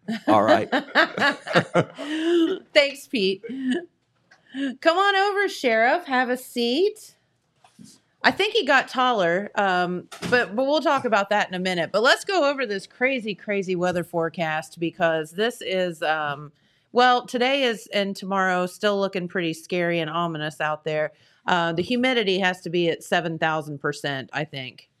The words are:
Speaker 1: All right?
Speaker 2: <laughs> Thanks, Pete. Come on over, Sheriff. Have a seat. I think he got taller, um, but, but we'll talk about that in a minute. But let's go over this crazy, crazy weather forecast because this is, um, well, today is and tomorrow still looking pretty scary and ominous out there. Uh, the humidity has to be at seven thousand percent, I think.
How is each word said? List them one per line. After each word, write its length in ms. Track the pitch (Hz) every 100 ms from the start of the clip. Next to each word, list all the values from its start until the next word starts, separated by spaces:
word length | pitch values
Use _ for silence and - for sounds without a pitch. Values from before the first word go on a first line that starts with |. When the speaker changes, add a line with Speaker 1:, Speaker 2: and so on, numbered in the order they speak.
| - 220 -
Speaker 1:
All 160 | 208
right? 260 | 202 220 208
Speaker 2:
<laughs> 1040 | 262 285 - 320 - 269 294 - 175 - 170 - - 285 311 320 349 330 - -
Thanks, 340 | 311 277 277 -
Pete. 360 | 254 190 190 226 262 254 277 349 _ _ _ _ _ _ 262 277 254
Come 180 | 330 339
on 180 | 403 392
over, 320 | 403 392 392
Sheriff. 560 | - 262 226 233 330 339
Have 240 | 254 247
a 60 | 247
seat. 800 | - - 240 262 392 427 - _ _ _ _ _ _ - - - _ _
I 60 | -
think 220 | 254 415
he 100 | 440
got 240 | 277 277 -
taller, 640 | 254 254 233 170 175 202
um, 540 | - 202 180 180 180 - - -
but, 260 | 247 196 208
but 80 | 269
we'll 140 | 302
talk 240 | 285 277
about 260 | 233 208 196
that 180 | 208 190
in 60 |
a 40 | 185
minute. 300 | 185 180 160
But 100 | 196
let's 220 | 240 320
go 240 | - 381 285
over 160 | 277 247
this 200 | 196 -
crazy, 480 | - 254 269 220 185
crazy 400 | - 202 185 180
weather 260 | 180 180
forecast 800 | 165 175 165 165 160 156 160 -
because 500 | 165 - 170 160 156
this 280 | 170 226 247
is, 420 | - 185 180 160
um, 480 | 165 156 151 143 147 _ _ _ _
well, 360 | 220 247 247 240
today 360 | 254 247 277
is 220 | 254 220 -
and 240 | 208 196 196
tomorrow 500 | 185 196 185 180 180
still 320 | - 214 202
looking 300 | 196 196 175
pretty 240 | 196 170
scary 480 | 160 - 180 175 170
and 100 | 156
ominous 500 | 165 170 156 151 151
out 220 | 151 151
there. 280 | - 151 151 - _ _ -
Uh, 260 | 180 170
the 100 | 165
humidity 580 | 180 247 254 247 196 185
has 200 | 190 180
to 80 | 175
be 180 | 175 170
at 160 | -
seven 340 | - 185 165 165
thousand 400 | 160 160 147 143
percent, 500 | 151 143 147 139 123
I 120 | 135
think. 440 | 151 139 127 - - _